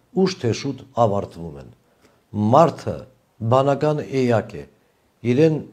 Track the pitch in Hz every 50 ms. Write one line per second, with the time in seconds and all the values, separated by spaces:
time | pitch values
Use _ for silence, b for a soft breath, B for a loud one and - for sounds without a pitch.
0 | _ _ - 185 190 180 - - - 117 101 - - 139 131 - - - - 120
1 | 120 104 98 101 - - - 85 85 82 71 69 64 58 - _ b b b b
2 | b b b b b b - 104 107 110 123 151 170 143 - - - 104 82 67
3 | - - _ _ _ _ _ - 110 113 127 135 139 143 139 127 151 151 151 147
4 | - - 135 135 127 120 117 104 - - - 73 71 - _ _ _ _ _ _
5 | _ _ _ _ - 117 123 135 160 160 156 135 - -